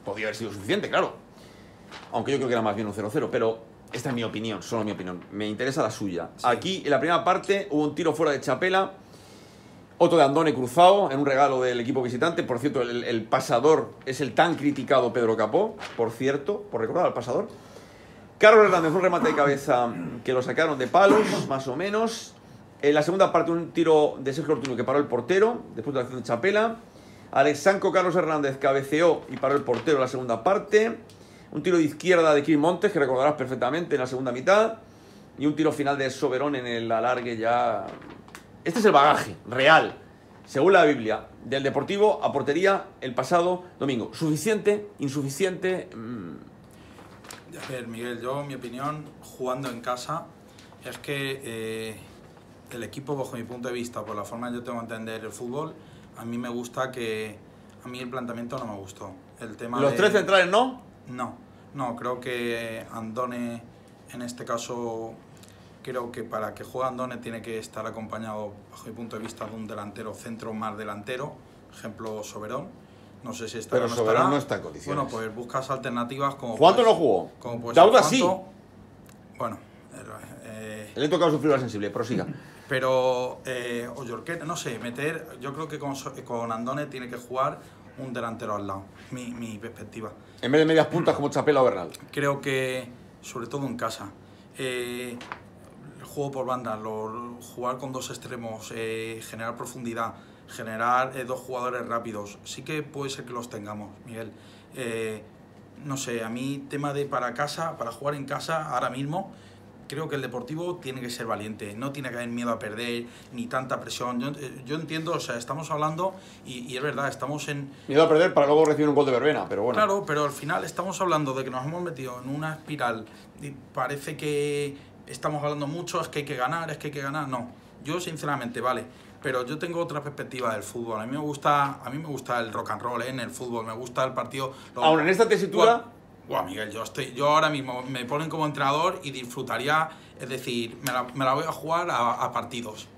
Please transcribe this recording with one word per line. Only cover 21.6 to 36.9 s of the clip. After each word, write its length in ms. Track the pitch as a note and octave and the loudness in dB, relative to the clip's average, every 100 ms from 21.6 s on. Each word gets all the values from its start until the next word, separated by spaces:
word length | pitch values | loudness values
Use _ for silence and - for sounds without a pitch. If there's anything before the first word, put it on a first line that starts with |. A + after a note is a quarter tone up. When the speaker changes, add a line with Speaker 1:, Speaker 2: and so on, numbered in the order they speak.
| C3 | -2
Speaker 1:
o 80 | C3 | -4
menos. 580 | F#3+ G#3+ A3+ A3+ - - - - - - | 0 0 0 -2 -12 -20 -20 -20 -20 0
En 140 | C#3+ D3+ | 4 4
la 80 | |
segunda 280 | D3 F#3+ F#3+ | 4 4 6
parte, 200 | E3+ E3 | 6 2
un 200 | E3+ E3 | 0 -2
tiro 460 | E3 D#3+ D#3 D3 - | 2 6 6 6 2
de 140 | C3+ | -4
Sergio 220 | C3 C#3 D3+ | -4 0 0
Ortuño 200 | C3+ A#2 | 0 -2
que 80 | |
paró 140 | A#2+ C#3+ | 0 2
el 80 | C#3 | 2
portero, 560 | A#2+ A#2 F#3+ G#3+ A#3+ - - | 0 2 4 4 2 -8 -8
después 180 | - | -4
de 60 | C3+ | -2
la 40 | B2 | -4
acción 140 | B2+ | -6
de 40 | A#2 | -2
Chapela. 500 | A#2 F#3+ G#3 A3+ A3+ - - - - - | 0 2 2 2 -2 -14 -20 -20 -20 -4
Alexanco 600 | - C#3+ C#3+ G3 G3 G3 | 4 4 4 4 4 4
Carlos 240 | F#3 F3+ E3+ | 4 4 2
Hernández 420 | D#3+ D#3 C#3+ C3 | 2 2 0 2
cabeceó 640 | C#3+ C3+ C3+ D3+ E3+ D3+ - | 2 2 2 4 6 4 -2
y 80 | C3 | -2
paró 180 | C3 C#3 | 2 2
el 60 | |
portero 360 | A#2+ A#2 A#2 C#3+ | 2 0 2 2
en 40 | |
la 60 | B2+ | 2
segunda 360 | C3 B2+ A2+ | -2 -2 0
parte. 540 | - G3 - G#3+ A3+ A3+ - - - - - | 2 2 4 4 4 -2 -12 -20 -20 -20 -10
Un 100 | - | -4
tiro 140 | D3+ F3 | 2 4
de 60 | |
izquierda 500 | D3+ D3 E3+ F3 D#3+ | 4 0 4 6 8
de 100 | D3 | 6
Chris 140 | C#3+ D3+ | 6 4
Montes, 340 | D#3 F3 G#3 | 4 4 2
que 80 | E3+ | 2
recordarás 360 | C3+ B2+ C#3 D3 | 2 4 4 2
perfectamente 600 | B2 B2+ B2 D3+ E3+ D3 | -2 -2 0 0 0 0
en 60 | |
la 60 | B2+ | 0
segunda 240 | B2+ C3 | -2 -4
mitad. 480 | B2 C3 G3+ A3 A3 - - - - - - | -2 4 6 6 0 -14 -20 -20 -20 -20 -2
Y 80 | C#3+ | -2
un 100 | D3+ | 2
tiro 160 | D#3 | 2
final 260 | - C#3 C#3 | 2 0 0
de 120 | C3+ | -2
Soberón 460 | B2+ C#3+ B2+ D3 C#3+ | 0 0 0 0 -2
en 100 | B2 | -2
el 240 | A#2 A2+ | -4 0